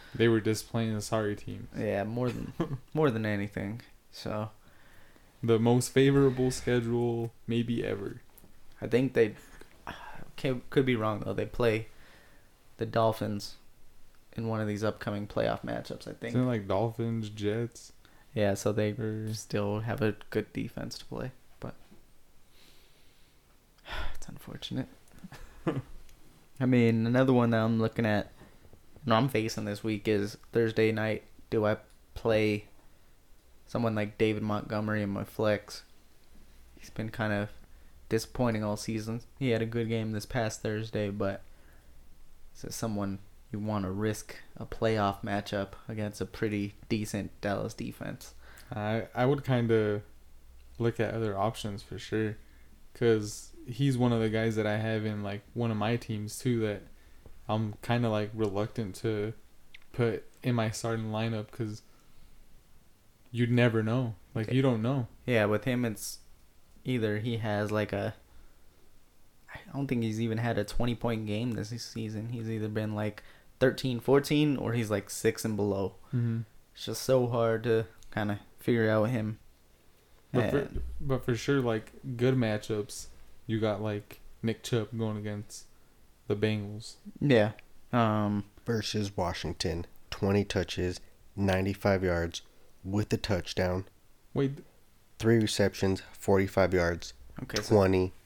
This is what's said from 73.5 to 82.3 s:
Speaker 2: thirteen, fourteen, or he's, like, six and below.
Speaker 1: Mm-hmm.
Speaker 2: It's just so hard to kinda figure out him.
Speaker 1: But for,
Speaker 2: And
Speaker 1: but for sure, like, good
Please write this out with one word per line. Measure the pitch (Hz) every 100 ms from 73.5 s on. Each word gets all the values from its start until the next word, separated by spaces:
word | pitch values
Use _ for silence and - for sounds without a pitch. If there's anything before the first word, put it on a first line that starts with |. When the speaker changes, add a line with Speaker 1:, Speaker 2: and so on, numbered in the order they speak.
| -
Speaker 2:
thirteen, | 131 - 135 120
fourteen, | - 139 135 147 151 131
or | 107
he's, | 117 110
like, | 104 -
six | - 113 113
and | 117 104
below. | 104 95 95 - -
Speaker 1:
Mm-hmm. | 123 120 113 113 - -
Speaker 2:
It's | -
just | - 113
so | - 131 123
hard | 120 113 113
to | 120 113 113 - -
kinda | - 104 104 - -
figure | - 120 110
out | 110 107
him. | 123 107 110 - - - - - - _ - -
Speaker 1:
But | 123 -
for, | 143
Speaker 2:
And | 135 - - -
Speaker 1:
but | 147 131
for | -
sure, | 117 - 143
like, | 123 110 - - 135 120
good | 123